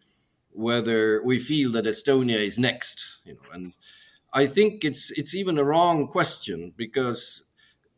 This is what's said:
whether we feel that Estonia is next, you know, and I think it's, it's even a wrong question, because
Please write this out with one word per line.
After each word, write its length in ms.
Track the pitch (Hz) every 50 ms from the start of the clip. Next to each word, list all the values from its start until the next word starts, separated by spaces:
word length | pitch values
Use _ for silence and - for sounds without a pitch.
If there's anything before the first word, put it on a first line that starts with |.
| _ _ _ _ _ _ _ _ _ _
whether 720 | - 104 110 117 117 120 110 113 113 110 110 110 107 107
we 160 | 107 127 127 117
feel 340 | 127 - 156 151 135 123
that 120 | 113 113 104
Estonia 540 | 110 101 - - 143 135 131 127 120 113 107
is 200 | 104 98 101 120
next, 600 | 127 117 - - - - - - - - - _ _
you 100 | 85 69
know, 60 | - - -
and 200 | 80 90 90 90 - _ _ - - - - - _ _ _ -
I 160 | - 135 -
think 380 | - - - 214 208 214 214 -
it's, 260 | - - - - -
it's 220 | - 151 143 - 175
even 240 | 190 196 185 165 147
a 60 | 143
wrong 420 | 143 156 165 175 175 165 151 135
question, 680 | - - 185 160 - - - - - 87 82 85 90 -
because 680 | - 117 113 - 135 127 123 117 - - - - - - _ _ _ _ _ _ _ _ _ _